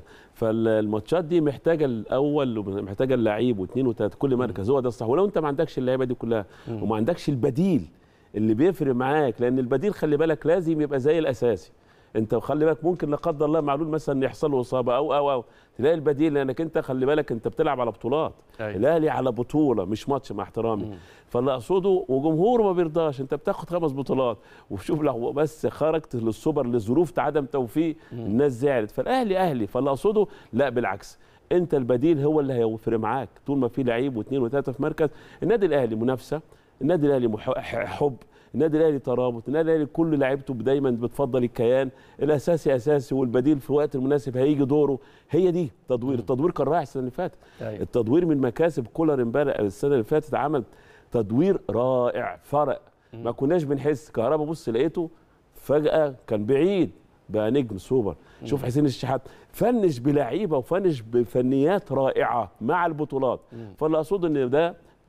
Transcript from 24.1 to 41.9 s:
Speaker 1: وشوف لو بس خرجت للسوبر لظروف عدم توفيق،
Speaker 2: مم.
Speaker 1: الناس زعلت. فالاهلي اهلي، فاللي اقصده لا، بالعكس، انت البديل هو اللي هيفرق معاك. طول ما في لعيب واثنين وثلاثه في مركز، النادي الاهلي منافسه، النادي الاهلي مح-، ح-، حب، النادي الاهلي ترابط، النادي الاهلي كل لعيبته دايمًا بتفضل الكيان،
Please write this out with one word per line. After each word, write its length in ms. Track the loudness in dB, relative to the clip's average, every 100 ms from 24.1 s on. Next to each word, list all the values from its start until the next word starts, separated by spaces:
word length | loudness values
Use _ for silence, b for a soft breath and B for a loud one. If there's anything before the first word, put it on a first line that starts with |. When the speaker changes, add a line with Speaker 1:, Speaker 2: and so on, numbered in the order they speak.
| 0 0 -2 B B -12
Speaker 1:
وشوف 300 | -10 -4 0
لو 300 | 0 0 -2
بس 360 | -2 -2 -2 -6
خرجت 480 | 0 0 0 -4 -4
للسوبر 520 | -4 -2 -2 0 0
لظروف 520 | 0 0 0 0 0
عدم 260 | -2 -2 -2
توفيق، 500 | -2 -2 -2 -2 -4 B
Speaker 2:
مم. 80 | -10 -2
Speaker 1:
الناس 260 | 2 2
زعلت. 400 | 2 0 0 0
فالاهلي 460 | -4 -2 0 0 0
اهلي، 300 | 0 0 -2
فاللي 220 | -2 0
اقصده 380 | 0 0 2 0 B B
لا، 160 | 0 0
بالعكس، 500 | 0 -2 -4 -12 -20 b b -2
انت 220 | 0 2
البديل 460 | 0 2 2 2 2
هو 200 | 2 2
اللي 140 | 2
هيفرق 460 | 0 0 -2 -2 -2
معاك. 300 | 0 -4 -6 -10 -4
طول 120 | 0
ما 100 | 0
في 160 | 0
لعيب 340 | 0 0 -2 -4
واثنين 240 | -4 -2
وثلاثه 300 | 0 -2 -2
في 100 | -4
مركز، 280 | -4 -2 -2 B B B
النادي 220 | 0 2 2
الاهلي 300 | 2 0 0
منافسه، 460 | -2 -2 -4 -8 -10 b b -4
النادي 260 | 0 2 2
الاهلي 200 | 2 2
مح-، 220 | -2 -4 -6
ح-، 260 | -6 -6 -6
حب، 300 | -2 -2 -4 -14 b b -2
النادي 220 | 2 4
الاهلي 220 | 4 2
ترابط، 440 | 0 0 0 -2 -2
النادي 220 | 0 2
الاهلي 140 | 2 0
كل 340 | 0 0 2
لعيبته 340 | 2 0 -4
دايمًا 380 | -4 0 2 2
بتفضل 520 | 0 -2 -2 -2 0
الكيان، 460 | 0 0 2 2 0